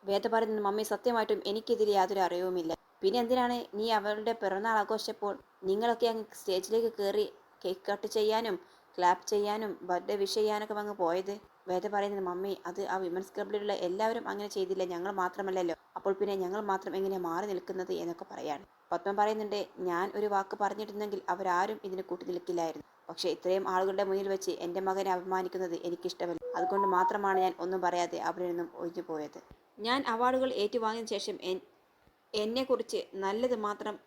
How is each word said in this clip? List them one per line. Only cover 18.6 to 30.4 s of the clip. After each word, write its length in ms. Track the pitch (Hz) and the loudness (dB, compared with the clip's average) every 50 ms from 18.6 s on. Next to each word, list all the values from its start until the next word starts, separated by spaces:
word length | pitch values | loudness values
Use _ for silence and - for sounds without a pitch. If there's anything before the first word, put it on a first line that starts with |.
| 202 _ _ _ _ _ | -8 _ _ _ _ _
പത്മ 240 | 175 170 - 196 | -4 -2 -2 -2
പറയുന്നുണ്ട്, 480 | 202 202 208 214 220 214 214 208 202 208 190 - - - | 2 2 2 2 2 0 -2 -2 -2 -4 -4 -6 -8 -4
"ഞാൻ 260 | 180 180 170 170 185 196 - | -2 0 0 0 0 -2 -2
ഒരു 120 | 208 214 | -2 0
വാക്ക് 300 | 208 202 196 196 196 - | 2 2 0 0 -2 -2
പറഞ്ഞിരുന്നെങ്കിൽ 640 | 202 208 196 208 202 214 208 202 208 214 208 202 190 - - | 0 0 0 0 -4 -8 -8 -6 -6 -4 -4 -4 -6 -2 -2
അവരാരും 500 | 180 190 196 185 175 175 190 202 214 196 - | -2 0 2 2 4 4 2 2 -2 -6 -6
ഇതിന് 180 | 196 185 185 | -8 -6 -6
കൂട്ടി 220 | 190 - 175 170 - | -4 -6 -6 -6 -4
നിൽക്കില്ലായിരുന്നു. 600 | - 180 175 - - 175 175 165 165 156 147 - - _ _ _ | -6 -6 -6 -4 -2 0 0 0 0 -2 -6 -14 -18 _ _ _
പക്ഷേ 240 | - 165 - - 180 | -14 -10 -4 -2 -2
ഇത്രയും 360 | 151 147 - 180 185 190 190 - | -2 0 2 2 2 2 2 2
ആളുകളുടെ 360 | 185 185 190 196 190 190 202 | 2 4 4 2 2 2 2
മുന്നിൽ 240 | 190 190 196 196 196 | 2 2 0 0 0
വെച്ച് 240 | 196 190 190 185 170 - | -2 0 0 -2 -4 -2
എൻ്റെ 200 | - 175 175 190 | -4 -4 -2 0
മകനെ 300 | 190 190 190 196 196 190 | 0 0 0 2 2 2
അപമാനിക്കുന്നത് 680 | 185 180 175 190 185 185 185 180 - 185 185 175 170 165 - | 0 0 0 0 0 0 0 -2 -2 -4 -2 -2 -4 -4 -4
എനിക്കിഷ്ടമല്ല. 560 | 175 175 170 - 185 - - 180 175 170 160 - - - | -4 -6 -4 -4 -6 -4 -2 -4 -4 -4 -4 -6 -4 -2
അതുകൊണ്ട് 340 | 185 185 185 190 196 190 190 | -2 0 2 2 2 4 4
മാത്രമാണ് 500 | 185 180 185 185 202 208 202 196 190 185 | 6 6 4 4 2 2 2 2 4 4
ഞാൻ 140 | 185 185 180 - | 4 2 2 -2
ഒന്നും 220 | 170 180 190 185 | -4 -2 -2 0
പറയാതെ 400 | 180 175 170 175 175 170 175 165 | 0 2 2 2 0 0 -2 -2
അവിടെ 260 | - 165 170 175 180 | -2 -2 -2 -2 -2
നിന്നും 220 | 180 170 175 175 170 - | -2 -2 -2 -4 -6 -6
ഒഴിഞ്ഞു 280 | - 170 170 170 175 | -8 -8 -6 -6 -8
പോയത്. 380 | 165 - 165 151 151 147 - - - - - _ _ _ _ - | -8 -6 -6 -6 -6 -8 -12 -16 -20 -20 -20 _ _ _ _ -6
ഞാൻ 220 | 208 226 247 277 277 | -2 0 0 0 0
അവാർഡുകൾ 440 | 254 226 226 240 254 254 254 | -2 0 2 2 4 4 4